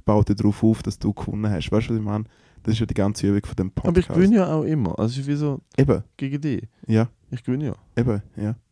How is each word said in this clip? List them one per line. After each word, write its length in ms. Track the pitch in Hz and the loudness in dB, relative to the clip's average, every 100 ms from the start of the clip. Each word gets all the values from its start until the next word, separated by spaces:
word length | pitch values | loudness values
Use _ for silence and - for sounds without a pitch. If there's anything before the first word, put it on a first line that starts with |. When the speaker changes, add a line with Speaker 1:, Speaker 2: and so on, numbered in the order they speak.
| - | 2
Speaker 1:
baut 240 | 104 104 | 2 4
ja 60 | 104 | 2
darauf 280 | 104 101 | 0 2
auf, 180 | 110 110 | 2 2
dass 160 | - - | -2 -4
du 140 | 107 | -4
gewonnen 380 | - - 107 107 | -4 -6 -4 -2
hast. 180 | 92 - | -2 -2
Weißt 160 | 104 117 | -2 0
du, 40 | |
was 60 | 113 | -4
ich 60 | 104 | -2
meine? 180 | 104 110 _ _ - | -6 -6 _ _ -8
Das 100 | - 113 | -4 -2
ist 40 | |
ja 60 | 113 | -2
die 80 | |
ganze 340 | - 98 101 101 | 0 -2 0 0
Übung 180 | 101 - | 0 -2
von 100 | - | -4
dem 140 | 92 | -4
Podcast. 180 | - - | -2 0
Speaker 2:
Aber 100 | 170 | 2
ich 80 | 170 | 2
gewinne 280 | - 190 220 | 4 4 4
ja 160 | 175 | 2
auch 100 | 156 | 0
immer. 340 | 147 156 95 - | 0 0 -2 0
Also 220 | 110 131 | -2 -2
ich 60 | 139 | -4
bin 100 | 147 | -2
so 240 | 147 139 - - | -2 -4 -2 2
Speaker 1:
Eben. 260 | 139 101 - - | 2 2 -2 -8
Speaker 2:
gegen 240 | 135 143 | -6 -4
dich. 280 | 151 110 110 _ - | -4 -4 -6 _ 0
Speaker 1:
Ja. 220 | 110 113 _ _ | 2 2 _ _
Speaker 2:
Ich 140 | 120 | -8
gewinne 220 | - 131 147 | -4 -4 -4
ja. 100 | - _ - | -8 _ -2
Speaker 1:
Eben, 240 | 123 101 - - | 0 -2 -6 -6
ja. 180 | 104 113 _ | -6 -6 _